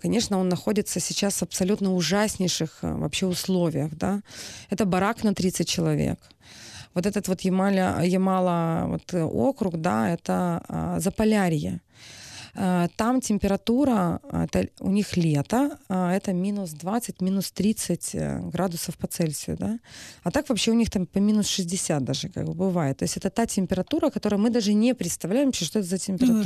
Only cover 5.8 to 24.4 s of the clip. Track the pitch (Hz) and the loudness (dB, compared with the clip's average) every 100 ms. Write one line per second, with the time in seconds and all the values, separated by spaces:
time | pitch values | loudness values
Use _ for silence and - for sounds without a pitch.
5.8 | 160 147 139 - - _ - - - - | 2 2 0 -2 -10 _ -20 -20 -18 -18
6.8 | - 180 202 202 185 185 190 185 196 190 | -8 -2 -2 0 -2 -2 0 2 2 2
7.8 | 185 85 175 185 190 190 180 170 165 165 | 2 2 2 2 2 2 2 2 0 0
8.8 | - 170 - 180 160 - 247 269 196 165 | -2 -4 -4 -2 -2 0 0 0 -2 0
9.8 | 175 202 202 170 - 185 180 170 - 165 | 0 2 0 0 -2 0 0 -2 -4 -4
10.8 | 165 175 175 - 220 214 180 156 170 175 | -2 -2 -2 2 2 4 2 0 -2 -6
11.8 | - - - - - - - - 190 180 | -10 -20 -20 -20 -18 -18 -12 -2 0 2
12.8 | 175 - 220 254 - 208 196 196 - 240 | 2 0 0 2 2 2 2 0 2 2
13.8 | 285 220 175 - 277 85 85 92 98 - | 4 4 2 -2 -4 -2 0 0 -2 -2
14.8 | - 135 - 180 165 143 139 226 285 339 | 0 2 2 2 2 2 2 2 2 -2
15.8 | - 185 175 190 208 180 196 202 180 151 | -4 -2 0 0 0 -2 -2 -2 -6 -8
16.8 | 170 233 - - 185 196 175 - 196 220 | -4 -4 -4 -4 -2 0 -2 0 0 0
17.8 | - - - - 143 - 175 165 185 170 | -2 -4 -4 -4 -4 -4 -4 -2 -2 -2
18.8 | - - 190 - 165 143 - 160 196 233 | -8 -6 -6 -2 -2 -2 -6 -4 -4 -4
19.8 | - - - - 180 277 302 214 - 226 | -10 -20 -20 -8 -2 0 0 0 2 2
20.8 | 220 202 175 196 208 214 196 - 175 185 | 2 0 -2 2 2 4 2 -2 -2 -2
21.8 | - 151 127 139 - 160 160 160 190 175 | 0 0 0 -2 -4 -6 -4 -2 0 2
22.8 | 139 139 175 - 196 - 233 - 180 185 | 0 0 -4 -2 -2 0 0 0 0 -2
23.8 | - 320 311 - 208 202 | -2 0 0 0 0 2